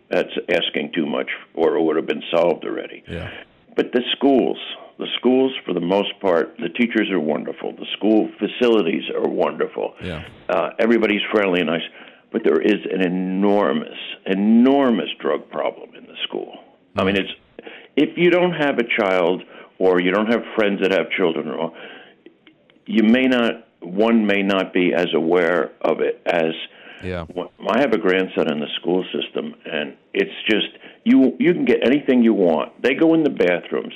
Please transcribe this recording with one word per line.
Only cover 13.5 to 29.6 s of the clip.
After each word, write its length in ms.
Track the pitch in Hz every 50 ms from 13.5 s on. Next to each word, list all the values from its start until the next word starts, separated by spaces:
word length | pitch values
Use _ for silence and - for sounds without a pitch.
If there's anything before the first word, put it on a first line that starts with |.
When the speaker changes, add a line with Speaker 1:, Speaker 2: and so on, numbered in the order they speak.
| 101 104 98 69 69 78 - - - - - - - - -
Speaker 1:
enormous 840 | 95 95 95 101 110 113 117 123 135 139 143 135 123 113 87 76 - - -
drug 300 | - 73 76 76 - -
problem 460 | - 76 73 80 78 - - - -
in 80 | - -
the 100 | - - - -
school. 260 | - - - - - - - - _ _ _ _ _ -
I 80 | 95 95
mean, 120 | 95 101
Speaker 2:
Mm. 40 | 113
Speaker 1:
it's, 100 | - - - - _ _ - - - - - - - - -
if 220 | 139 156 156 -
you 120 | 160 175 175
don't 240 | 175 180 175 180 170
have 240 | 156 147 139 117
a 60 | 113 120
child 580 | - - 117 104 95 95 92 85 85 92 - - - - - - - _ -
or 220 | 92 92 92 90
you 100 | 90 90
don't 160 | 90 104 107
have 140 | 110 120 107 - - -
friends 260 | 113 104 101 98 92
that 100 | 95 92
have 180 | 95 85 78 -
children, 380 | - - 92 82 80 80 76 76
or 240 | 65 71 82 80 - - - - - - - - _ _ _ - _ _ _ - _ _ _ _ _ _ _
you 180 | - 101 113 107
may 200 | 110 120 127 131
not, 440 | 127 127 120 117 113 113 - - _ _ -
one 440 | 90 87 90 101 110 117 117 113 107
may 160 | 101 98 101
not 320 | 98 98 101 95 92 90 -
be 200 | 92 90 82 64
as 140 | 80 - - 82
aware 580 | 76 82 82 87 90 82 82 87 82 65 - - -
of 180 | - 85 78 -
it 220 | 76 73 - - -
as 280 | - 87 85 80 80 - - - - - - - - - - -
Speaker 2:
Yeah. 220 | 90 90 87 82 80 87
Speaker 1:
wh-, 140 | 90 85 - _ - 92 95
I 100 | 107 127
have 120 | 143 127 113
a 40 |
grandson 520 | 95 90 92 92 95 92 92 - 92 80 80
in 80 | 73 76
the 80 | 73 - - -
school 240 | - 85 90 92 90 - -
system, 400 | 71 69 - - 64 73 76 - _